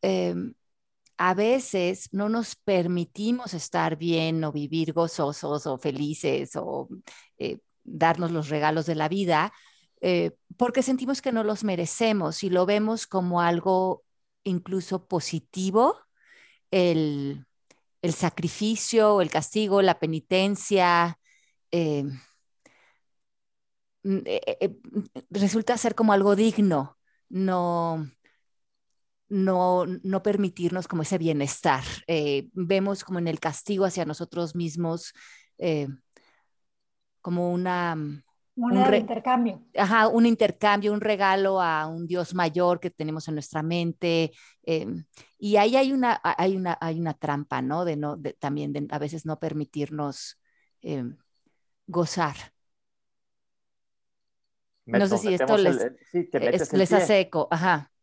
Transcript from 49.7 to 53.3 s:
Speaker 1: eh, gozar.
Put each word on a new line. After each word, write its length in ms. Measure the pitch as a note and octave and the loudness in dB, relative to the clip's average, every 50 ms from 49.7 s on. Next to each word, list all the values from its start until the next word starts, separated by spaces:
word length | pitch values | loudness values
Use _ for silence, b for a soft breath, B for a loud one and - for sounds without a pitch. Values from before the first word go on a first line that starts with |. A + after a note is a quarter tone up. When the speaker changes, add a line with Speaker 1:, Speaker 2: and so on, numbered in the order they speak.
| _ D3+ D3 C#3+ D#3 D3+ D3 C#3+ C3+ - - - - _ _ _ _ _ _ _ _ _ _ | _ -6 -6 -6 -4 -6 -6 -6 -6 -8 -14 -16 -18 _ _ _ _ _ _ _ _ _ _
Speaker 1:
eh, 220 | - D3+ C#3 B2 A#2+ C#3+ _ _ _ _ _ _ _ _ _ _ _ _ _ _ | -8 -6 -6 -6 -8 -10 _ _ _ _ _ _ _ _ _ _ _ _ _ _
gozar. 500 | - - F3 F3 E3 - - E3+ D3+ C#3 - - - _ _ _ _ _ _ _ _ _ _ _ _ _ _ _ _ | -6 -2 -2 -2 0 0 -2 -2 -4 -4 -8 -16 -20 _ _ _ _ _ _ _ _ _ _ _ _ _ _ _ _